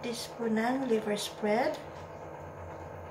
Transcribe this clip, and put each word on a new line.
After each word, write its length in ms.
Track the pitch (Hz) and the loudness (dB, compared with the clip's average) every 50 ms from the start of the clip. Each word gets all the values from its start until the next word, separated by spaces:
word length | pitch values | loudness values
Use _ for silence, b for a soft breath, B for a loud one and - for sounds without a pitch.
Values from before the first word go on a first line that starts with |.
teaspoon 560 | - 247 226 - - - - - 233 226 220 | -2 -4 -2 -2 -4 -8 -4 -2 2 2 4
ng 300 | 220 226 240 262 269 269 247 | 4 4 4 2 2 4 4
liver 300 | 226 220 214 214 208 202 | 4 4 4 2 0 0
spread. 580 | - - - - - 208 208 233 269 311 302 - - - - - - - - - - - - - - - - - - - - - - - - - - - | 0 -4 -4 0 4 4 6 6 6 4 2 -2 -6 -10 -10 -12 -12 -12 -12 -12 -10 -10 -10 -10 -10 -10 -10 -10 -10 -10 -10 -10 -10 -10 -10 -10 -10 -10